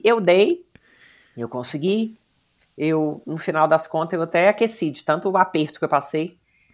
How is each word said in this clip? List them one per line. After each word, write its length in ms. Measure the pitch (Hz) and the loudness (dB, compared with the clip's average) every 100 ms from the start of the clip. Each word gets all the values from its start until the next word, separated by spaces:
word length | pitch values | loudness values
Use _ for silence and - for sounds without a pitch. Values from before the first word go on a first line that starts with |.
eu 160 | 214 226 | 2 2
dei, 440 | 175 185 226 349 - _ _ _ _ _ _ - | 4 4 4 0 -8 _ _ _ _ _ _ -12
eu 120 | 117 | -8
consegui, 680 | 127 123 147 180 214 220 - _ _ _ _ _ - | -6 -6 -4 -2 0 -2 -8 _ _ _ _ _ -4
eu, 440 | 156 156 151 147 - | -2 0 -2 -4 -10
no 100 | 160 | -6
final 280 | - 156 156 | -4 0 2
das 200 | 160 - | 2 0
contas, 280 | 160 165 175 | -6 -4 -4
eu 60 | |
até 260 | 165 170 190 | -2 2 2
aqueci 420 | 208 226 - 160 | 2 -2 -2 -6
de 120 | 135 | -4
tanto 260 | - 156 196 | -2 -2 0
o 80 | 185 | 2
aperto 440 | 180 160 151 - | 2 0 -2 -4
que 40 | |
eu 40 | 156 | 0
passei, 480 | 139 - 156 165 - _ _ _ | 0 0 -4 -6 -10 _ _ _